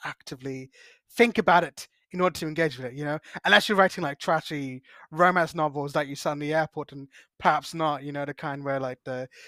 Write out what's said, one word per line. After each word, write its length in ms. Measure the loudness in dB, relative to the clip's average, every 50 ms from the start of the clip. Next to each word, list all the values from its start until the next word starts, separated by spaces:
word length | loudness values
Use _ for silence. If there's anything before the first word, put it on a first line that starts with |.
| -12
actively 680 | -12 -12 -12 _ -16 -14 -12 -10 -10 -10 -10 -12 -14 _ _ -20 -20 _ _ _ _
think 260 | 2 4 4 4 4 2
about 260 | 4 6 6 6 4
it 240 | 2 -4 -12 -18 -18 _ _ _ _
in 100 | -2 0
order 180 | 0 0 0 -2
to 80 | -6 -6
engage 300 | -2 0 0 -2 -2 -4
with 80 | -8 -10
it, 60 | -8
you 100 | -6 -6
know? 160 | -4 -4 -6 -8 -12 -14 -4 2
Unless 240 | 6 6 6 6 4
you're 100 | 4 4
writing, 240 | 4 4 4 0
like, 160 | -4 -6 -6 -4
trashy 640 | 0 0 0 0 0 -4 -6 -6 -6 -8 -8 -12 -14 _ -20 -20 -20 -10
romance 420 | 2 4 6 6 6 4 2 2 0
novels 380 | 0 0 0 0 -2 -6 -2
that 160 | -2 -2 -2 -2
you 80 | -6
saw 160 | -4 -2 -2
in 80 | -2 -2
the 140 | -2 0 0
airport, 400 | 0 0 0 -4 -8 -10 -10 -12
and 160 | -16 -16 -18 _ -20 -20 _ _ 0
perhaps 360 | 2 2 2 2 0 -6 -4
not, 280 | -2 0 0 0 -2
you 120 | -4 -8 -6
know, 100 | -6 -6
the 100 | -6 -8
kind 300 | -8 -8 -8 -8 -6 -4
where, 160 | -4 -2 -2
like, 200 | -2 -4 -6 -10 _
the, 240 | -10 -8 -8 -8 -10 _ -20 -20